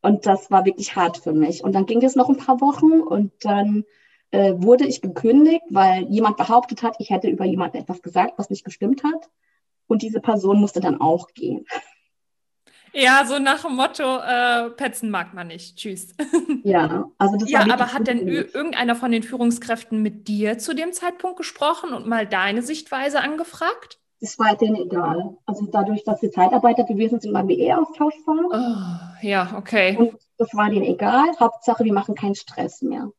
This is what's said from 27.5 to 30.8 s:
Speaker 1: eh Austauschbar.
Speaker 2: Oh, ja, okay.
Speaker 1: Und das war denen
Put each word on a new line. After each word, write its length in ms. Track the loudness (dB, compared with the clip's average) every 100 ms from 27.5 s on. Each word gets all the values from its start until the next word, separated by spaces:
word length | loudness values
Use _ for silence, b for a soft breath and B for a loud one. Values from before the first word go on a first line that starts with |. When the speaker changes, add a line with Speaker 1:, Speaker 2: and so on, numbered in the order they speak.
| 0
Speaker 1:
eh 160 | 2
Austauschbar. 640 | 0 0 0 -2 -2 -4 -2 0
Speaker 2:
Oh, 760 | -2 -4 -4 -6 -10 -12 -10 -2
ja, 300 | -2 -2 -6
okay. 400 | -2 2 2 4
Speaker 1:
Und 160 | 2 0 _ _
das 160 | -4
war 160 | 0 0
denen 160 | 2